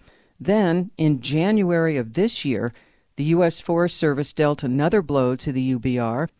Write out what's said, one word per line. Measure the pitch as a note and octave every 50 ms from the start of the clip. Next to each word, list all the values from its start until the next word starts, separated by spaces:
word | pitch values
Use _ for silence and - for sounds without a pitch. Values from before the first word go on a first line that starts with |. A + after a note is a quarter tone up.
| _ - _ _ _ _ _ -
Then, | C#3 E3+ G#3 A3 G3 E3+ E3 F3+ F3+ - - -
in | D#3+ D3+ D3 B2+
January | - A#2+ C#3+ D#3 E3+ G3+ A3 G#3+ F#3+ F3 E3+ E3 D#3+ D#3+ D3+
of | C3 A#2 A2 A2+
this | E3 G#3 A#3 - - -
year, | C#3+ A#2 G2+ A2+ A#2+ - - _ _ _ _ _ _ _
the | - C#3+
U | D#3 E3+ F3 F3+
S | E3 - -
Forest | - - E3+ E3+ F3 E3+ -
Service | - E3 D3+ C#3 C#3 C#3+ - -
dealt | - D3+ D3 D3 -
another | D3 B2 B2+ C#3 D3+ E3 A3+ G#3
blow | D#3+ C#3 C#3+ C#3 B2+ B2 C3
to | B2+ - D3+
the | B2+ C3 C3
U | C3 B2+ A#2+
B | A2+ C3 B2
R | B2 A#2+ A2+ A#2 C3 E3 - _